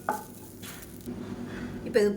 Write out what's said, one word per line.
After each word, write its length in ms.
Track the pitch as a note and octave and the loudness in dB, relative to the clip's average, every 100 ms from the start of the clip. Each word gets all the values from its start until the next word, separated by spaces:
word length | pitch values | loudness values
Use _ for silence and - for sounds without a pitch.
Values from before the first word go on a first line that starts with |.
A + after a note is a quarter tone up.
| - - - - - - - - - - - - - - - - - - - | -2 -2 -4 -12 -12 -10 -10 -10 -12 -10 -8 -6 -6 -6 -6 -6 -6 -6 4
இப்போ 120 | A#3 | 8
இது 100 | G#3 | 8